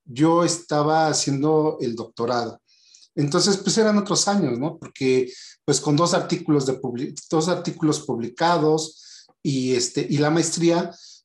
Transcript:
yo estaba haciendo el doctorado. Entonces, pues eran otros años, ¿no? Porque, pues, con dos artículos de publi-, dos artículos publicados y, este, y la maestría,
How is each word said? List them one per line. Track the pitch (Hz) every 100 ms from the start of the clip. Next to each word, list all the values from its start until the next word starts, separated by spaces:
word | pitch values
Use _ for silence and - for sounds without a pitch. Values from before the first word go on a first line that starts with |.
yo | - 123 160 170
estaba | 160 165 - 147 151 160 156
haciendo | - 143 139 151 156 156 -
el | 123
doctorado. | 113 113 - 117 120 113 - _ _ _ - _
Entonces, | - 143 175 202 190
pues | 185 220
eran | 214 208
otros | 196 170 202
años, | 202 143 117
¿no? | 156 -
Porque, | - - 131 131 127 - - -
pues, | - 143
con | 151 147
dos | 170
artículos | 180 - 170 - 147 131
de | 127
publi-, | 127 120 143 - -
dos | 160 170
artículos | 175 165 - 151 147
publicados | - 113 117 - 165 170 151 156 - - - - - _
y, | - 131 127
este, | 120 - 143 -
y | 143
la | 151
maestría, | 165 156 170 165 170 165 - - -